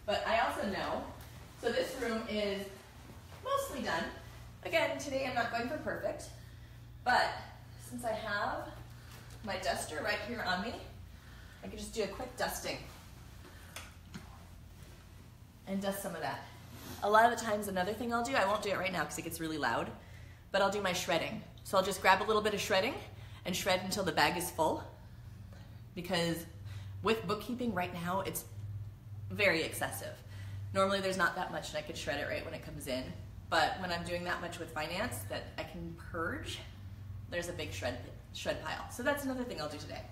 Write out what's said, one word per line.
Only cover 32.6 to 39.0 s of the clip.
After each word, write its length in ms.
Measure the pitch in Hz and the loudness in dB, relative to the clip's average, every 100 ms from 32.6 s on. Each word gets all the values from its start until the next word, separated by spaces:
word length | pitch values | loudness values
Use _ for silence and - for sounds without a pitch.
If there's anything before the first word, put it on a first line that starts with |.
comes 220 | 160 151 139 | -8 -6 -2
in, 260 | 127 131 - - - - | -2 -2 -8 -10 -12 2
but 300 | 165 151 - | 4 4 2
when 100 | 180 | -2
I'm 140 | 170 | -2
doing 180 | 170 175 | 0 -2
that 160 | 175 165 | 0 -2
much 200 | 175 - | -2 -6
with 100 | 160 | -6
finance 460 | 151 156 180 240 - - | -4 -2 0 -2 -2 -4
that 200 | 131 - - | -6 -6 -8
I 60 | |
can 320 | 156 175 170 165 - | -6 -6 -8 -8 -6
purge, 480 | 175 170 285 - - - - - - - - - | -2 -2 -2 -6 -6 -8 -12 -12 -10 -10 -10 -4
there's 180 | 175 170 | -2 -2
a 40 | |
big 200 | 165 151 | -4 -4
shred, 260 | - 127 127 - - - | 0 -2 -2 -8 -12 -10
shred 300 | - 175 151 | -4 -2 0
pile. 240 | 156 - - | -2 -4 -4
So 120 | - | 0